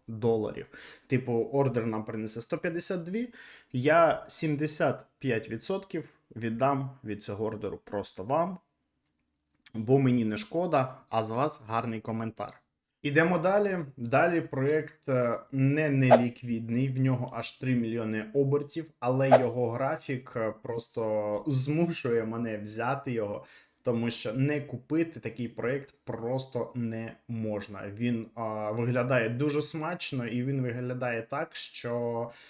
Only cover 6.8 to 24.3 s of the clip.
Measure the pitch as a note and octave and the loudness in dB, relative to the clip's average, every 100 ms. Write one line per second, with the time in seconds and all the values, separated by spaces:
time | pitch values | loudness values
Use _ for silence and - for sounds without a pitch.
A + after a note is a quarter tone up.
6.8 | C3+ - G#2+ G#2 - G2+ G#2+ G#2 G2 F2 | -2 -8 -8 -8 -6 -4 -4 -4 -6 -8
7.8 | - G#2 F#2+ - G2 D3+ F3+ F#3 _ _ | -8 -8 -6 -8 -2 0 0 -4 _ _
8.8 | _ _ _ _ _ _ _ _ - A2+ | _ _ _ _ _ _ _ _ -12 -6
9.8 | A2 C#3 C3 B2 G#2+ G#2+ - E3 F3+ D3 | 4 6 6 4 2 -2 -2 -2 2 2
10.8 | C3 - - A2+ A2 A2+ D3+ - A2 A2+ | 0 -4 -4 -2 0 0 -2 -4 -4 -2
11.8 | A#2 A2+ A#2 A2+ A2+ - G#2 - _ _ | -2 -4 -6 -6 -6 -6 -10 -12 _ _
12.8 | _ _ D3 C#3+ E3 F3+ F3 G3+ G3+ F3+ | _ _ 0 4 4 4 4 4 2 0
13.8 | C#3 - A#2 C3+ F3 E3+ - C3 C3+ D#3 | -4 -8 0 4 4 2 0 0 2 2
14.8 | C3 - - B2+ A#2+ A2+ - C3+ C3+ D3 | -2 -8 -2 2 2 0 -4 2 4 4
15.8 | D3+ C3+ B2+ A#2+ A#2+ - B2 A2+ A2+ A#2 | 2 4 8 8 6 -2 -4 -4 -2 0
16.8 | C3+ C3 C3 B2+ B2 A#2 A2+ - C3 B2 | 0 2 2 2 -2 -6 -8 -6 -2 0
17.8 | A2+ A#2 A2 A2 G#2+ C#3 C#3 C#3+ - E3 | 0 -2 -2 -4 -2 2 2 2 0 -8
18.8 | D#3+ _ B2 C3 C3+ B2+ B2 A#2+ A#2+ A#2 | -10 _ 0 2 8 8 8 0 0 0
19.8 | C3+ D#3+ - B2+ B2+ A#2+ A2 A2 A#2+ A#2 | -2 -2 -4 -6 -6 -4 -4 -4 -6 -8
20.8 | - - A2 G#2+ G#2 G#2 D3+ C3 C3+ D3+ | -6 -4 -2 0 0 -2 0 0 0 2
21.8 | E3+ D#3+ B2+ A#2 A2+ A#2 A#2 G#2+ G#2 A2 | 2 0 0 2 0 -2 -4 -4 -6 -4
22.8 | A#2+ C#3 C3+ A#2 G#2 G2+ - - - _ | -2 -2 -2 -2 -2 -4 -10 -20 -20 _
23.8 | - A#2 A#2 - A#2 | -2 0 0 -2 -4